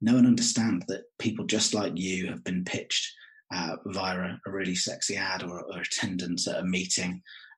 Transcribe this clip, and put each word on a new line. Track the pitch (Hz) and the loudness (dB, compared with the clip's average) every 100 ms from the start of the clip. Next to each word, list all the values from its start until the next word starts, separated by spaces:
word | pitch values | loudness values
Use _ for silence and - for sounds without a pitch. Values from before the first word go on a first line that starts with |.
know | 107 127 | 4 8
and | 123 | 8
understand | 113 - - 113 90 87 | 8 4 2 2 2 -2
that | 95 - - | -8 -8 -4
people | 113 - 90 | -2 -2 0
just | 107 - | 2 2
like | 107 98 87 | 2 0 -2
you | 95 92 87 | -2 -2 -4
have | 80 | -6
been | - 92 | -4 -2
pitched, | 90 - - - - - - - - | -2 -4 -2 -2 -4 -10 -20 -20 -8
uh, | 90 90 90 101 | -6 -4 -6 -6
via | 95 92 92 | -4 -2 -2
a, | 92 95 101 | -4 -6 -8
a | |
really | 98 92 90 | -4 -2 -2
sexy | - - - 98 | -2 -2 -4 -2
ad | 92 92 | -2 -4
or, | 90 87 - | -6 -8 -10
or | 90 | -8
attendance | 87 - 101 92 90 85 - | -6 -4 -2 -2 -2 -2 -2
at | - | -2
a | 92 | 0
meeting, | 92 92 - 180 180 - - - | 0 0 -2 -2 -6 -10 -20 -20